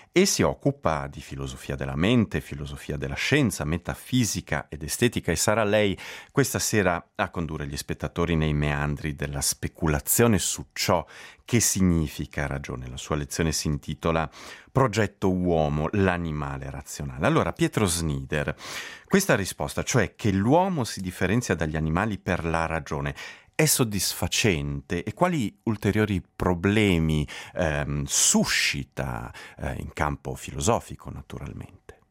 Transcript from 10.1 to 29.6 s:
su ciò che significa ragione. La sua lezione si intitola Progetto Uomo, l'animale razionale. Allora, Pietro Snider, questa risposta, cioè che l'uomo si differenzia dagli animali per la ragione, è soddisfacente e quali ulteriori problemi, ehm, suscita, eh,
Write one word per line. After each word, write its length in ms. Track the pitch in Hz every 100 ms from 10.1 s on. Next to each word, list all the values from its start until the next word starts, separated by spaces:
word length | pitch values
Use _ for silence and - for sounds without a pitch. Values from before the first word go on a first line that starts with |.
| - 120 95
su 300 | - - -
ciò 320 | - - 87 - - - - -
che 140 | 120
significa 880 | - 98 92 82 73 - 73 - 71
ragione. 420 | 69 71 64 62
La 80 | 65
sua 180 | - 76
lezione 360 | 71 - 80
si 160 | 76 80
intitola 600 | 71 - 76 87 82 76 - - - -
Progetto 600 | - 127 104 101 - 98
Uomo, 560 | 92 90 80 76 76 78
l'animale 800 | 104 95 87 82 76 71 69 69
razionale. 560 | 69 - - 69 - 101
Allora, 260 | 156 85
Pietro 320 | - 165 - 101
Snider, 720 | 85 82 69 67 76 73 - - - - - -
questa 300 | 196 190 123
risposta, 480 | 90 - 73 -
cioè 320 | - 127 87 -
che 160 | 107
l'uomo 520 | 95 107 160 190 165
si 160 | 113 -
differenzia 540 | 92 - 90 117 -
dagli 220 | 87 80 78
animali 420 | 78 80 110 98
per 260 | - 85
la 220 | 82 82 80
ragione, 480 | 80 73 76 71 - - - _ -
è 80 | 156
soddisfacente 1400 | - 117 101 - - 90 - 110 80 71 71 - 87
e 120 | 110 -
quali 360 | 180 165 104 -
ulteriori 580 | 117 107 107 101 107 92
problemi, 1040 | - - 92 87 101 107 101 85 80 78 71 - - -
ehm, 480 | 82 73 71 71
suscita, 1300 | 71 - - 220 - - - 71 67 - 67 58 57 - -
eh, 160 | -